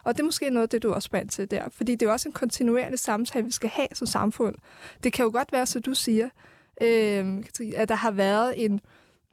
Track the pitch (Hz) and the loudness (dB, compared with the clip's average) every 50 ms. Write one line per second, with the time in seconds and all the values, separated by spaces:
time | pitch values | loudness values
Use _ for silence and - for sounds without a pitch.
0 | - 240 240 294 294 330 330 - 294 277 254 240 226 226 - 226 226 226 175 202 | -2 -2 0 0 0 0 0 -2 0 0 2 2 2 2 0 0 0 0 0 0
1 | - - - 190 196 202 - - 196 208 214 - - 254 - - 226 233 240 226 | -2 -2 -4 -4 -4 -4 -6 -6 -4 -4 -4 -4 -4 -6 -6 -4 -2 0 2 2
2 | 240 208 214 247 - 311 - - - 240 - - 254 233 233 247 254 - 262 254 | 2 2 2 0 -2 -6 -6 -4 -4 -4 0 0 2 2 2 2 0 -2 -4 -4
3 | - - 214 208 240 - - 262 220 240 247 - - 220 - - 269 262 - - | -2 -2 0 0 -2 -2 -2 -2 -2 -2 -4 -4 -4 -4 -2 -2 -4 -4 -4 -6
4 | 247 208 - 202 208 214 - - 240 202 - - - - - - - - - - | -4 -2 -2 0 0 0 0 0 -2 -2 -2 -6 -12 -20 -20 -20 -20 -20 -8 -4
5 | - 247 - - 247 220 214 240 285 - - 254 254 254 - 254 226 262 269 - | -2 0 2 2 2 2 2 0 -2 0 0 0 0 0 -2 -4 -4 -2 -2 -2
6 | - - 220 220 226 254 - _ - - - - _ _ _ - - 233 233 226 | 0 2 2 2 2 0 -4 _ -20 -20 -20 -20 _ _ _ 0 2 4 4 4
7 | 214 208 208 196 190 190 190 196 226 - - - 240 214 - - 220 208 226 208 | 4 2 2 0 0 -2 -4 -6 -8 -10 -10 -10 -8 -4 -2 0 0 0 0 0
8 | 214 226 208 196 190 196 202 214 233 254 247 - 233 214 202 202 - - - - | 0 0 2 2 4 4 4 4 2 2 0 0 0 0 0 0 -2 -8 -18 -20
9 | _ _ _ _ _ _ | _ _ _ _ _ _